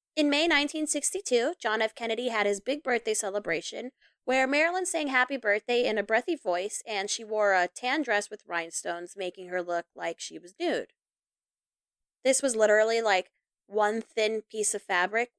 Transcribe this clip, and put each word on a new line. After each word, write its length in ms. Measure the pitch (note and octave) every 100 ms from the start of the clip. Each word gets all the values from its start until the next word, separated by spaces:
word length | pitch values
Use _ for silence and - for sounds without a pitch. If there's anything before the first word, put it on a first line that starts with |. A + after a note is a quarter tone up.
| _ -
In 140 | D4
May 180 | C#4+ E4+
nineteen 380 | D4 C#4+ D#4+ D4+
sixty-two, 680 | D4 - F#4+ - A#3+ B3+ F4+
John 220 | A#3 A3
F. 120 | A3
Kennedy 360 | - A#3 A3+ B3
had 160 | A3+ G3+
his 120 | G3+
big 240 | A#3+ D4
birthday 320 | C4+ A#3 A3
celebration, 800 | G#3+ G3+ G3+ G3+ E3 - A3 B3 - _ _
where 240 | - C4 C4
Marilyn 360 | C#4+ E4 F#4
sang 220 | F4+ E4 D4
"Happy 300 | B3+ B3+ C4+
Birthday" 480 | G#3+ G#3 - A#3+
in 120 | A#3+ G#3+
a 60 |
breathy 320 | G3+ A3+ B3+
voice, 480 | E4 - F3 G3 - -
and 220 | G#3 G3+
she 140 | -
wore 320 | G#3+ G#3+ G#3
a 140 | F#3 F3+
tan 340 | - B3 D4+
dress 260 | C4 G#3 -
with 140 | G#3+
rhinestones, 680 | - E3+ E3 - F3 E3+ F3 G3
making 300 | F#3 F#3+ F3+
her 160 | F#3
look 240 | F3 E3+ -
like 220 | - E3+ E3+
she 200 | - D#3+
was 160 | F3 -
nude. 340 | E4+ F3 - _ _ _ _ _ _ _ _ _ _ _ _ _
This 180 | C4 C4
was 140 | C4+ A3
literally, 440 | G#3+ G#3+ A3 A3+
like, 300 | A3+ F#3 - _ _ _ _
one 360 | G3+ G#3 A3+
thin 400 | - - G#3+ A3 -
piece 240 | A3 G3+
of 80 | G3+
fabric 480 | - F3+ F#3 A3 B3